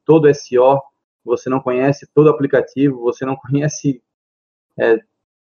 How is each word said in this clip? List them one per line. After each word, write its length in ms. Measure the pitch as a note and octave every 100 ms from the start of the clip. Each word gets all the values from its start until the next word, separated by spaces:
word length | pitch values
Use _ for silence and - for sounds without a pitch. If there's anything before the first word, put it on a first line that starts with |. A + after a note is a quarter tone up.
todo 220 | - D#3+ D3+
o 20 |
S 300 | - - B2
O, 220 | C3 C#3 - _ _ _
você 260 | A2+ A#2+ C3
não 120 | C3
conhece 440 | C3 B2 C3+ C#3 -
todo 140 | - D3+
o 20 |
aplicativo, 720 | D3 C#3 C3 - C3 C#3+ B2
você 240 | A#2+ A#2 C3+
não 120 | C3+
conhece, 640 | A#2 C#3+ D3 - D3 C3 _ _ _ _ _ _ _ -
é, 220 | A#2 A2+ - _ _ _